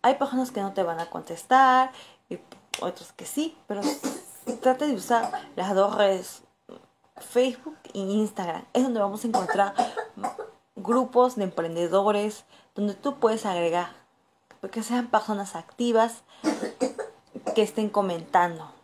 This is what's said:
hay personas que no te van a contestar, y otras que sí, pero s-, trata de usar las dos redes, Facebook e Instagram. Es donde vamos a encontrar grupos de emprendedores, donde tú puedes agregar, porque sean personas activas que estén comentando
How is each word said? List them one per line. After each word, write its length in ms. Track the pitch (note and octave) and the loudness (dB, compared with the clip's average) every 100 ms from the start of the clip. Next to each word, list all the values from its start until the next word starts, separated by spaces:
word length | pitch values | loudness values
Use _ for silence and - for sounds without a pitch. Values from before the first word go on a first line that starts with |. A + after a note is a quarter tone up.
hay 120 | B3+ | 4
personas 360 | C#4 C#4 B3+ B3+ | 2 0 0 -2
que 80 | - | -4
no 120 | G3 | -4
te 100 | G3 | -2
van 180 | F3 E3 | -2 -2
a 100 | E3+ | -6
contestar, 800 | E3+ E3 E3 - C4 C4 B3+ C4 - - _ _ | -10 -10 -12 4 6 8 6 4 -2 -20 _ _
y 100 | F3 - - _ - | -14 -14 -20 _ -6
otras 320 | - - - | -6 -8 -16
que 140 | - - | -16 -10
sí, 320 | - D#4+ - _ | -4 -4 -6 _
pero 140 | G3+ | -4
s-, 760 | C#4 D4 C4+ - - - - A#3 | -4 -2 -6 -8 -14 -16 -10 0
trata 260 | B3+ B3+ D4 | 0 2 0
de 80 | |
usar 540 | A3+ - A#3 - - - - | -2 0 0 0 -6 -10 -6
las 180 | F#3 | -2
dos 220 | F#3+ G3+ G#3+ | 2 2 4
redes, 460 | G3+ F#3+ F3+ - _ _ _ - _ _ _ - | 2 2 -4 -18 _ _ _ -20 _ _ _ -20
Facebook 600 | - A#3+ C4 A#3+ - D4+ - | -2 2 2 0 -14 -16 -12
e 40 | - | -8
Instagram. 680 | F#3+ G#3 G#3+ - F3+ E3 - | -2 0 0 -2 -4 -4 -2
Es 100 | - | 0
donde 160 | B3+ A#3 | 2 2
vamos 240 | G3+ G#3 | 0 -2
a 40 | A#3 | -2
encontrar 460 | A3 F#3 G#4+ G3 G3 A#3+ - - - - - - _ _ - | 0 0 2 2 2 -2 -2 -10 -8 -8 -8 -16 _ _ -12
grupos 600 | G3 A#3+ B3 B3 B3 B3 | 0 2 4 4 4 2
de 80 | |
emprendedores, 1000 | F#3+ F3+ E3 E3 E3+ F#3+ G3+ G#3 G#3 G#3 _ - _ | -4 -2 -4 -2 2 2 4 2 0 -6 _ -20 _
donde 200 | - G#3 | -4 -4
tú 240 | G3 C#4+ C#4 | -2 -6 0
puedes 280 | A3+ A3 A3 | 2 2 -2
agregar, 420 | F3 E3+ E3+ F3 - _ _ _ _ _ - | 0 0 0 -4 -10 _ _ _ _ _ -14
porque 220 | F#3+ A#3 | -10 -8
sean 240 | A3 B3 A#3+ | -2 -2 2
personas 500 | G#3+ G#3+ G#3 G3 E3+ | 0 0 -6 -6 -10
activas 640 | - - A#3+ A3+ A3+ A3+ _ - D#4 - - - C4 - - - _ - - | -14 -4 2 4 2 0 _ -4 -4 -2 -6 -4 -4 -4 -12 -14 _ -12 -4
que 80 | G#3+ | 0
estén 260 | G#3 - G#3+ | 0 0 0
comentando 840 | G#3 G3 E3+ E3 F3+ F3 E3 D#3+ - | 0 0 -2 0 2 2 -2 -14 -20